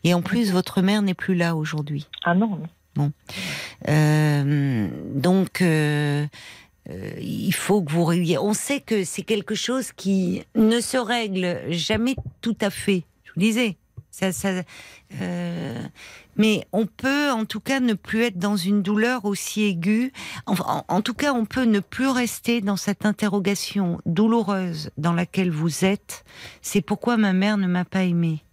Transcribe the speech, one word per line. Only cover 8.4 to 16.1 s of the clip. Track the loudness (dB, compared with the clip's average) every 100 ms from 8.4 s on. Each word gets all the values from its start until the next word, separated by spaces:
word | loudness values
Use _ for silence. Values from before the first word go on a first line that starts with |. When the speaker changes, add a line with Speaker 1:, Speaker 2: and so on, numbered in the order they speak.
| 0
Speaker 1:
sait | -2 -2 -6
que | -2 -2
c'est | -2 -6
quelque | -4 -4 -2 -4
chose | -2 -4 -4
qui | -6 0 0 0 -4 -2 2
ne | 4 4
se | 0 -2
règle | 0 -2 -2 -2 -2 -4 -4
jamais | -4 0 0 0 -2 -8 -6
tout | -6 -2
à | -4
fait. | -2 0 0 -2 _
Je | -12
vous | 0
disais, | 2 2 0 -4 _ -20 _
ça, | -4 -4
ça, | -2 -2 -2 -6 -14 -20 -20 _ -8
euh, | -6 -4 -4 -6 -6 -8 -10 -14 -20